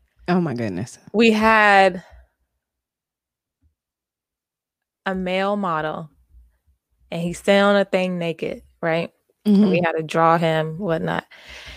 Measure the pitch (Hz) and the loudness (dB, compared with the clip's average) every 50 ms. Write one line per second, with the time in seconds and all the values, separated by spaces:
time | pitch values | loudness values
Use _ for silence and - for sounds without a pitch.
0 | _ _ _ _ _ - 180 185 175 156 120 120 113 110 92 85 101 - - - | _ _ _ _ _ -2 -2 0 0 -2 -4 -4 -6 -6 -6 -8 -10 -10 -14 -20
1 | _ - - 202 233 226 214 214 220 220 220 220 214 208 202 196 190 190 180 185 | _ -6 0 2 4 4 4 4 2 2 4 4 4 6 6 6 4 4 2 -4
2 | - - - - - _ _ _ _ _ _ _ _ _ _ _ _ _ _ _ | -12 -20 -20 -20 -20 _ _ _ _ _ _ _ _ _ _ _ _ _ _ _
3 | _ _ _ _ _ _ _ _ _ _ _ _ _ _ _ _ _ _ _ _ | _ _ _ _ _ _ _ _ _ _ _ _ _ _ _ _ _ _ _ _
4 | _ _ _ _ _ _ _ _ _ _ _ _ _ _ _ _ _ _ _ _ | _ _ _ _ _ _ _ _ _ _ _ _ _ _ _ _ _ _ _ _
5 | - 196 190 190 185 180 180 190 196 196 208 208 202 180 165 156 151 156 156 165 | -8 -8 -6 -6 -4 -4 -4 -2 -2 -2 -4 -4 -4 -4 -4 -4 -4 -6 -8 -10
6 | 165 151 _ _ _ _ _ - - _ _ _ _ _ _ _ _ _ _ _ | -12 -16 _ _ _ _ _ -20 -20 _ _ _ _ _ _ _ _ _ _ _
7 | _ - - 170 170 175 175 - - - 196 196 202 202 202 202 196 - - 185 | _ -12 -8 -6 -6 -6 -8 -4 0 2 2 4 4 4 4 2 2 0 -2 -2
8 | 185 185 180 175 170 165 160 - - - - 240 - _ _ _ - 170 160 165 | -2 -2 -4 -4 -6 -6 -6 -6 -8 -10 -10 -12 -16 _ _ _ -4 -2 -2 -2
9 | 170 - _ _ _ _ _ _ - 208 208 190 214 190 185 175 175 165 160 160 | -4 -6 _ _ _ _ _ _ 0 2 4 4 4 4 2 2 0 0 -2 -4
10 | 160 147 - 165 165 165 165 170 170 160 160 160 156 160 160 160 214 180 160 160 | -6 -4 0 2 2 4 4 4 2 0 0 0 -2 -4 -6 -8 -6 -4 -4 -4
11 | 180 165 165 - - _ - - - - - - - - - | -4 -4 -6 -6 -8 _ -14 -20 -20 -20 -20 -20 -20 -20 -20